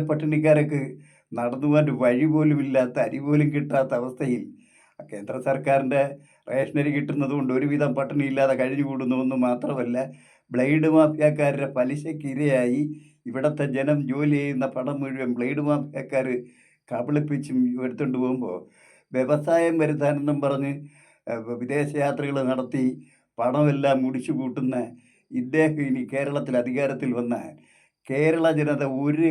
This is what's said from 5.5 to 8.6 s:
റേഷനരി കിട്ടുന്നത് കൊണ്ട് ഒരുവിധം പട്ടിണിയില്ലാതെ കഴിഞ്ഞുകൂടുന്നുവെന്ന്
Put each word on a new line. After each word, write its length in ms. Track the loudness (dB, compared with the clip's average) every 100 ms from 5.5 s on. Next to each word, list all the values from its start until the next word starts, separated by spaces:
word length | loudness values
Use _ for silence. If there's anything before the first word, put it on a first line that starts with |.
| 0 2 2 4 2 0 -4 -18 _ -4
റേഷനരി 440 | -2 0 0 0
കിട്ടുന്നത് 400 | 0 -2 -2 -2
കൊണ്ട് 180 | -2 0
ഒരുവിധം 380 | 0 0 2 0
പട്ടിണിയില്ലാതെ 600 | 0 -2 -2 0 2 2
കഴിഞ്ഞുകൂടുന്നുവെന്ന് 800 | 2